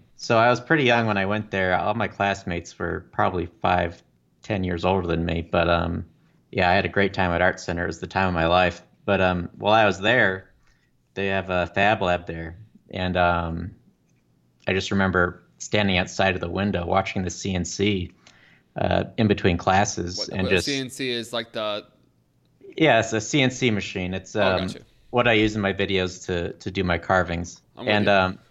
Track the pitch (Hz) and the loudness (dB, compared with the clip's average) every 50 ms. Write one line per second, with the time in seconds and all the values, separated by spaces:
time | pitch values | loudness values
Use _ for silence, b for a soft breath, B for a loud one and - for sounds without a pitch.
0 | - _ _ - - - 120 110 113 120 123 107 - - 165 151 135 120 120 117 | -16 _ _ -14 -4 0 2 4 4 4 2 2 0 0 0 2 2 2 2 2
1 | 113 110 104 98 95 95 104 107 107 - - 95 92 92 90 87 85 101 107 117 | 2 0 0 0 0 -2 -2 -4 -4 -4 -2 -2 0 2 0 0 0 -2 -2 -2
2 | 104 92 - - 101 101 98 98 - 90 85 85 - - - - 90 85 85 82 | -4 -4 -2 -2 0 0 0 -2 -4 -6 -6 -6 -8 -10 -10 -8 -6 -6 -6 -6
3 | - - - - 107 95 92 90 85 87 - _ - 92 90 90 87 87 92 - | -8 -8 -4 -2 0 0 0 -2 -6 -8 -10 _ 0 0 2 2 0 -2 -6 -10
4 | _ _ _ _ _ _ _ _ - - 110 95 92 90 87 85 87 92 95 95 | _ _ _ _ _ _ _ _ -8 -6 -4 -4 -2 -4 -4 0 0 2 2 2
5 | 87 85 82 82 85 85 82 85 85 - - 87 85 85 85 85 87 85 87 90 | 0 0 -2 -2 -2 -2 -2 -4 -4 -2 0 0 2 2 2 2 0 -2 -4 -6
6 | 87 - b b b b b b b _ - - 90 87 90 101 - - - 101 | -8 -10 b b b b b b b _ -2 0 2 4 4 2 2 0 0 0
7 | 98 95 95 - 92 87 85 85 90 92 - - - - 87 85 87 90 80 - | 0 0 0 0 0 0 2 2 2 2 0 -2 -6 -6 -4 -4 -4 -4 -6 -8
8 | 92 82 - 95 95 92 90 82 82 82 87 90 90 87 87 - - _ _ _ | -10 -6 -2 -2 0 0 0 0 2 4 4 4 4 2 0 -4 -12 _ _ _
9 | _ - 101 92 95 92 90 87 85 - - - - 101 107 113 107 101 90 92 | _ -2 0 2 2 2 2 0 -4 -6 -10 -4 0 2 4 4 4 4 2 0
10 | 95 - 123 127 110 95 92 95 - - _ _ _ _ _ _ _ _ _ _ | 0 2 2 4 4 2 0 -2 -6 -14 _ _ _ _ _ _ _ _ _ _
11 | _ _ _ 98 98 98 98 98 90 92 92 90 87 85 - 98 98 104 110 98 | _ _ _ -4 -2 0 0 -2 -2 -2 -2 -2 -2 -2 0 2 2 2 2 2
12 | 98 90 87 87 85 - 82 82 82 82 85 98 110 - _ - _ _ - 95 | 0 0 0 -2 -4 -8 -10 -10 -10 -12 -12 -16 -20 -20 _ -20 _ _ -8 -6
13 | 92 92 90 90 87 87 87 85 85 82 82 82 82 98 - - _ _ _ _ | -4 -2 0 2 2 2 2 0 -2 -4 -6 -6 -8 -10 -12 -16 _ _ _ _
14 | _ _ _ _ _ _ _ _ _ _ _ _ _ - 92 95 95 - 101 98 | _ _ _ _ _ _ _ _ _ _ _ _ _ -2 -2 -2 -2 -2 0 2
15 | 95 95 87 90 90 90 90 - - _ _ _ - - - 104 104 98 92 90 | 2 2 4 2 2 2 0 -6 -16 _ _ _ -8 -2 0 0 2 2 2 2
16 | - - - - 98 95 90 92 98 87 90 92 101 104 92 90 85 85 92 95 | 0 -2 -2 0 0 2 2 0 -4 -4 -4 -2 -2 -2 -2 -2 -2 0 0 0
17 | 95 - - 101 90 87 - - - 101 92 90 87 90 - - 98 104 101 92 | 0 0 -4 -4 -4 -4 -6 -6 -6 -4 -2 -2 -4 -4 -2 -2 0 0 0 0
18 | 87 - b b b b b b b b b b b b _ - - - - - | -4 -6 b b b b b b b b b b b b _ -4 -2 0 2 0
19 | - - - - 113 101 101 - - 98 87 85 - 95 92 98 104 - - - | 0 -2 -2 0 2 2 2 2 2 2 0 2 2 2 2 2 2 0 -2 -6
20 | 87 87 92 90 - - - 98 92 98 98 90 85 143 143 135 131 123 - - | -8 -8 -8 -8 -10 -8 -4 -4 -2 0 0 0 0 0 -4 -4 -6 -8 -8 -8
21 | 135 127 120 117 113 113 123 117 113 - - 117 107 107 104 104 - - _ _ | -6 -6 -6 -6 -8 -6 -8 -8 -8 -8 -8 -6 -6 -4 -6 -6 -10 -12 _ _
22 | _ _ _ _ _ _ _ _ _ _ _ _ - - - - 156 147 120 113 | _ _ _ _ _ _ _ _ _ _ _ _ -20 -16 -2 2 4 6 6 4
23 | 107 - 110 110 107 - - 147 131 127 127 - 131 120 107 98 92 - - 98 | 4 2 -2 -4 -4 0 0 2 2 2 2 0 0 0 0 0 -4 -6 -6 -6
24 | 90 90 92 95 92 - - 107 101 95 92 82 92 92 - - - - _ _ | -6 -4 -6 -6 -8 -6 -2 0 2 2 2 2 -2 -4 -8 -12 -16 -20 _ _
25 | _ - - 123 117 120 113 107 110 107 107 110 101 98 95 - 98 92 95 92 | _ -4 0 2 4 4 4 4 4 2 2 0 0 0 0 0 -2 0 0 0
26 | 92 90 87 - - - 90 87 85 - - - - 101 90 95 92 90 87 85 | 0 -2 -4 -8 -6 -4 -2 -2 -2 -4 -8 -8 -10 -6 -4 -2 0 0 0 -2
27 | - - 95 92 87 87 85 85 87 87 - - _ _ _ - 123 107 104 104 | 0 2 2 2 2 2 -2 -4 -6 -8 -12 -18 _ _ _ -8 -2 0 2 2
28 | 101 104 101 98 92 92 95 - - _ | 4 4 4 4 4 2 0 -6 -14 _